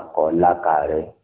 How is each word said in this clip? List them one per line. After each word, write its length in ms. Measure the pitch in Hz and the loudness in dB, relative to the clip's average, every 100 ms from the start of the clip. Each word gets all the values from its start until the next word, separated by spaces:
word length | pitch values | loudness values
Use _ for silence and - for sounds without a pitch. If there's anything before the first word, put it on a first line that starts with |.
| - | -4
kọ́ 200 | - 78 | -2 0
láka 420 | 82 87 87 85 78 73 | 2 2 2 0 0 0
rẹ̀ 200 | 78 80 - | -4 -6 -14